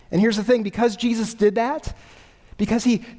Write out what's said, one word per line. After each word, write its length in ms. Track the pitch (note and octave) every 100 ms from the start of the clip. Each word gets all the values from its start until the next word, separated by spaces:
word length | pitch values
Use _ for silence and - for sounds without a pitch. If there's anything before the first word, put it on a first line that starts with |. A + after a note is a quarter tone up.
| -
And 120 | E3+
here's 160 | A3 G#3+
the 40 |
thing, 200 | G3+ B3
because 340 | G3+ G3+ A#3+ G3
Jesus 380 | A#3 A3+ G#3+
did 220 | - G#3 G3+
that, 380 | A#3 D#4 - - - - - _ - -
because 260 | G#3 A3+
he 220 | B3 A3 -